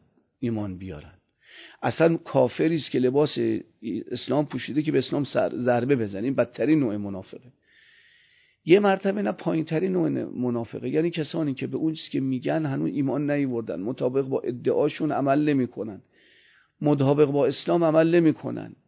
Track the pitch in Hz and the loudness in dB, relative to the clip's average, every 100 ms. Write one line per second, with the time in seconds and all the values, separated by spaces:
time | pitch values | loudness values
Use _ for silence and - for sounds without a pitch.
0 | _ _ _ _ 123 110 101 90 95 73 | _ _ _ _ -4 -2 -4 -8 -10 -12
1 | 78 - _ _ _ - - - 127 - | -16 -20 _ _ _ -20 -20 -6 -4 2
2 | 170 165 - 139 123 - 160 165 - 127 | 2 2 0 2 2 2 0 0 -2 0
3 | 127 135 151 120 113 107 - _ 110 90 | 2 2 0 0 -2 -2 -6 _ -8 -8
4 | - 123 - 131 147 131 - 127 151 139 | -8 -8 -2 -2 -2 -6 -4 -4 0 0
5 | - 143 139 123 92 - 123 120 123 135 | 0 -2 -2 -2 -2 0 0 2 2 0
6 | 107 98 120 127 120 - 123 156 127 104 | 0 -4 -2 0 -2 -2 2 2 2 -2
7 | 101 98 98 - 123 _ _ _ - _ | -6 -10 -12 -18 -20 _ _ _ -20 _
8 | _ _ _ _ _ _ - 190 202 190 | _ _ _ _ _ _ 4 6 6 2
9 | 196 208 208 185 170 165 156 160 190 185 | 0 -2 -2 -4 -2 -2 -2 -2 0 0
10 | 156 135 107 - 123 120 113 113 123 151 | 0 -2 -4 -4 -2 -2 -6 -8 -2 0
11 | 170 170 147 170 151 131 131 131 160 156 | 0 -2 -4 -4 -4 -4 -6 -2 -2 -4
12 | - 143 135 127 135 160 156 139 160 95 | -6 -4 -2 -2 -2 -2 -2 -2 -2 -2
13 | 135 135 147 143 135 117 107 85 101 131 | -2 0 0 0 0 -2 -4 -6 -6 -4
14 | 127 131 135 131 - 123 127 - 147 - | -2 0 -2 -2 -4 -2 0 2 0 0
15 | 156 120 139 139 151 143 120 - 110 95 | -2 0 2 2 2 2 0 -4 -10 -12
16 | - _ _ - _ _ _ _ 147 147 | -20 _ _ -20 _ _ _ _ 2 4
17 | 135 143 143 143 131 - - 170 165 156 | 4 6 4 4 2 0 0 2 4 4
18 | 165 175 160 143 127 117 110 - | 6 6 4 2 -4 -8 -10 -16